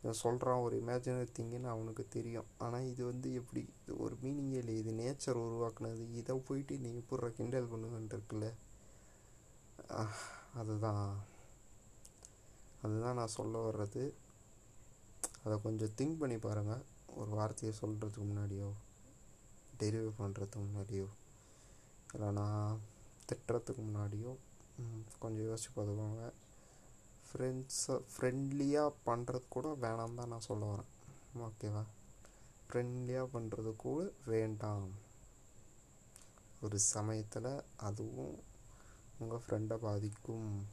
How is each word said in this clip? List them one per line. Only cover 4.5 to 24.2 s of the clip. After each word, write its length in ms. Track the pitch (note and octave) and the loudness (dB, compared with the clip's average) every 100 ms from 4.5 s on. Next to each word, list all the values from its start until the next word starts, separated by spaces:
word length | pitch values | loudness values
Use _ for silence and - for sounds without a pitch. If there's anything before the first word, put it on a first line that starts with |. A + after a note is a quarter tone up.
இல்லை. 240 | C3 A#2+ A2 | 2 2 2
இது 140 | A2 | 2
நேச்சர் 460 | A2 A#2+ C3+ - B2 | 2 2 2 2 4
உருவாக்குனது. 760 | A#2 A#2 A#2 A2 A2+ A2+ A#2 | 2 2 2 2 -2 -2 -4
இதை 240 | A#2 A#2 C3 | -4 0 0
போயிட்டு 400 | C3 C#3 C#3 C#3 | 2 0 0 -2
நீ 220 | A#2+ A#2+ | -2 -4
எப்புட்றா 280 | A#2+ B2+ A#2+ | -2 0 0
கிண்டல் 400 | - A2+ C3 A#2+ | 0 2 2 2
பண்ணுவேன்னு 500 | A2+ A2+ A2+ A2 G#2+ | -2 -2 -2 -2 -4
இருக்குல்ல. 340 | G#2 G#2+ A2 A2+ - - - - - - - - - - - - - | -2 0 0 -2 -14 -18 -18 -18 -18 -20 -20 -20 -20 -20 -18 -16 -4
ஆ, 180 | - G#2+ G#2 - - - | 0 0 -2 -8 -10 -10
அதுதான், 600 | B2 A2 G#2+ A2 G#2 G2+ G2 G2+ - - - - - - - - - - - - - - - | -4 0 2 4 4 4 0 -4 -14 -18 -18 -18 -18 -18 -18 -18 -18 -18 -18 -20 -18 -18 -4
அதுதான் 340 | A2 G#2+ A#2 | 0 2 4
நான் 120 | B2 A2+ | 2 2
சொல்ல 420 | - A2 A2+ A2+ | 0 0 2 2
வர்றது. 440 | G#2 G2+ A#2+ C#3 - - - - - - - - - - - - - | 2 0 2 0 -2 -18 -20 -20 -20 -18 -16 -16 -18 -18 -4 -4 -2
அதை 180 | A2 G#2+ | 0 2
கொஞ்சம் 280 | A2+ A2 G#2+ G#2+ | 2 2 0 2
திங்க் 220 | C#3 D#3+ | 2 4
பண்ணி 180 | C#3 A#2 | 2 2
பாருங்க. 440 | G#2+ G#2 G#2 A#2+ - - - | 2 2 2 0 -4 -14 -12
ஒரு 140 | - G#2+ | -6 -2
வார்த்தையை 480 | G#2+ G#2+ A2 A2 G#2+ | 2 2 2 -2 0
சொல்றதுக்கு 380 | G#2+ G#2+ G#2+ G#2 | 0 0 -2 0
முன்னாடியோ, 520 | G2+ G2+ G2+ G2 G2+ G2+ - - - - - - - - - - | 0 2 2 0 -2 -4 -10 -18 -18 -18 -18 -18 -18 -18 -16 2
டெலிவரி 320 | G#2+ A2+ A2 G#2+ | 4 6 2 2
பண்றதுக்கு 380 | G2+ G2 G2 G#2+ | 0 0 -2 0
முன்னாடியோ, 500 | G2 G2+ G2 G2 G2 - - - - - - - - - - | 0 0 0 0 0 -4 -18 -20 -20 -20 -18 -18 -18 -18 -8
இல்லைனா 640 | - G#2 G2+ G#2 G#2+ G#2+ G#2+ G#2+ - - - - | 0 2 4 4 4 2 0 -4 -14 -18 -14 -4
திட்டுறதுக்கு 480 | - - A#2 - - | -2 2 2 2 -2
முன்னாடியோ, 540 | G#2+ G#2 G#2 G#2 | 0 2 2 0